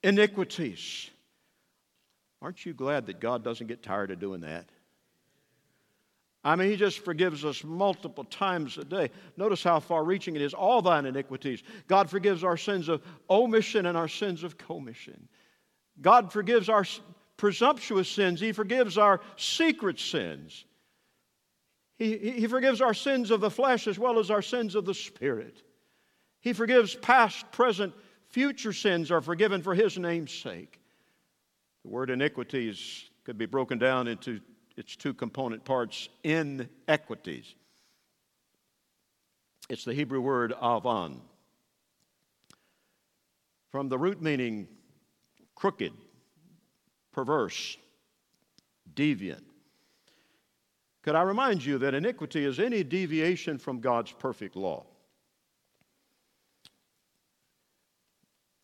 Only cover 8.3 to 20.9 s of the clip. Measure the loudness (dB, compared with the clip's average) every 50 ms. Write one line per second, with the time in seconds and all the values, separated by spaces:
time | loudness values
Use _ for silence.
8.3 | -8 -4 -2 -2 -2 -2 -4 -6 -8 -10 -10 -6 -2 -2 -2 -2 -4 -8 -20 -16
9.3 | -8 -4 -2 0 0 0 2 4 4 4 2 0 0 0 2 0 0 -2 -2 -4
10.3 | -4 -2 -2 -2 -2 0 2 4 4 6 6 6 4 4 4 0 -4 -6 -6 -6
11.3 | -8 -8 -6 -6 -6 -6 -8 -14 -20 -12 -2 4 4 4 4 4 2 0 2 2
12.3 | 0 2 0 0 0 0 -2 -2 -2 -2 0 -2 -2 -2 -4 -8 -20 -8 _ 4
13.3 | 4 4 6 6 4 2 2 2 0 0 0 0 0 0 -2 -2 -4 -4 -4 -4
14.3 | -4 -6 -8 -12 -12 -14 -14 -12 -12 -12 -12 -14 -16 -16 -18 -20 -20 -20 -20 -20
15.3 | _ _ _ _ _ _ _ _ _ _ _ _ _ 2 6 8 8 8 8 4
16.3 | -2 -2 2 4 4 4 4 4 4 4 4 2 -2 -12 -14 -20 -20 _ _ _
17.3 | _ 0 0 0 2 4 4 4 4 4 0 -2 0 0 0 0 0 0 2 2
18.3 | 2 0 -2 -2 -2 -2 -2 0 2 2 2 2 4 6 6 6 6 4 2 -6
19.3 | -12 -8 -6 -4 0 2 4 2 2 2 0 -4 -2 -4 -4 -4 -4 -4 -4 -4
20.3 | -6 -10 -14 -18 -20 -20 -20 _ _ _ _ _